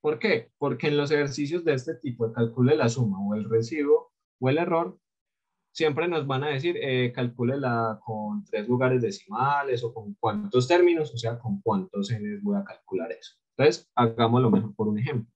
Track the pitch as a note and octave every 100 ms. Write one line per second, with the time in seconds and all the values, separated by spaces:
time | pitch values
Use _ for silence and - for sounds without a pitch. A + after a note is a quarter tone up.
0 | D3+ - A3 C#3+ - _ C#3+ - D3+ D3
1 | C#3+ D3+ C#3+ C#3 C#3+ F3 E3 C3+ A#2+ A#2+
2 | C#3+ A#2+ A2+ A#2 A#2 - B2 D#3 C3+ -
3 | A2+ F#2+ G2+ G#2+ G#2+ A2+ A#2 D#3 C#3+ D#3
4 | - _ _ _ C3 D3 F3 E3 F3 -
5 | _ _ _ _ _ _ _ - D#3 C#3+
6 | F3 E3 C#3 C3 D3 C#3 E3+ F3 C3+ B2+
7 | B2 A#2+ B2 A#2+ A#2+ C#3 C3 A#2 A2+ G#2+
8 | - G#2+ G#2+ G#2 - G#2+ G#2 B2 B2+ B2+
9 | A2 G2 - A2 C3+ C#3+ C#3 A#2+ A#2+ A2+
10 | G#2 G2+ A3 G#3 G#3 B2+ B2 F3 F3 E3
11 | D3+ - A2+ A#2 A#2 G2+ - G2 F#2 G2+
12 | G2 A2+ G#2 G#2 G2+ G2+ G2 - _ F#2+
13 | F2 - - _ _ - C#3+ E3+ _ -
14 | A#2 A#2 A#2 A#2+ B2 G2 G2+ - G#2+ G#2
15 | C3 C3 -